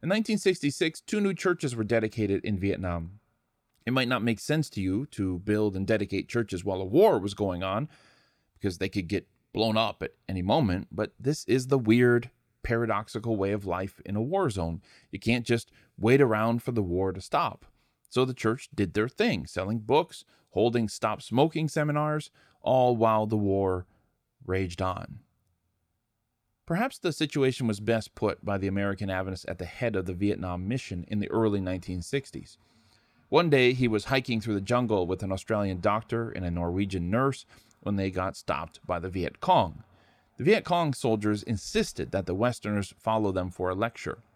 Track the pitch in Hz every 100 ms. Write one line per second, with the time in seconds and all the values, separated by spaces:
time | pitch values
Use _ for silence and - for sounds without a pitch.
0 | - 208 214 214 - 185 147 - 165 -
1 | - 208 202 190 190 175 151 120 107 113
2 | 110 110 104 95 - 101 98 95 90 85
3 | 82 101 _ _ _ _ _ _ - 127
4 | 123 127 113 110 - 151 151 - 95 95
5 | 147 - 98 90 98 104 107 95 95 110
6 | 98 98 - 120 113 92 98 92 95 117
7 | 214 139 98 98 101 87 95 101 151 -
8 | _ _ _ _ _ _ 101 85 98 101
9 | 85 95 - _ _ - 110 110 110 -
10 | - _ - 95 90 113 104 90 - 92
11 | 107 _ 123 151 - 127 127 139 110 117
12 | 123 120 120 _ _ _ - 117 117 101
13 | 107 117 113 110 98 104 98 90 95 -
14 | - 101 117 190 175 95 82 82 _ -
15 | _ 98 - 120 120 117 - _ _ -
16 | 107 131 139 107 110 117 123 120 95 87
17 | 95 95 - 151 160 98 - _ _ _
18 | _ - 127 127 110 120 - - 98 101
19 | 113 - 233 120 73 - 95 113 107 139
20 | 175 - - _ _ 90 113 120 110 -
21 | 113 107 - 113 156 160 156 160 151 147
22 | 151 151 - _ _ _ - 131 123 120
23 | 113 110 107 107 101 98 98 92 90 _
24 | _ _ _ _ - 95 95 90 92 92
25 | - - _ _ _ _ _ _ _ _
26 | _ _ _ _ _ _ - 165 254 -
27 | 180 151 151 147 131 123 123 104 107 113
28 | 107 - 107 85 - 101 98 98 101 95
29 | 101 92 95 92 - 90 90 - 120 101
30 | 92 90 101 - 90 90 92 131 - 90
31 | - 104 101 107 113 101 92 92 87 90
32 | 87 143 135 - - - _ _ _ _
33 | _ _ _ 143 170 143 123 127 123 107
34 | - 135 127 113 110 104 98 120 123 107
35 | 87 92 95 95 - 107 101 92 95 104
36 | 113 117 117 - 90 87 85 90 101 98
37 | 85 110 135 135 - - _ _ - 101
38 | 98 92 92 101 - 73 85 - - 87
39 | 90 92 80 - - 180 95 76 - _
40 | _ _ _ _ 151 214 - 175 160 131
41 | 123 110 104 107 - 110 - 214 214 -
42 | 78 92 90 92 120 123 107 104 98 -
43 | - 110 104 92 92 92 92 92 113 -
44 | - - _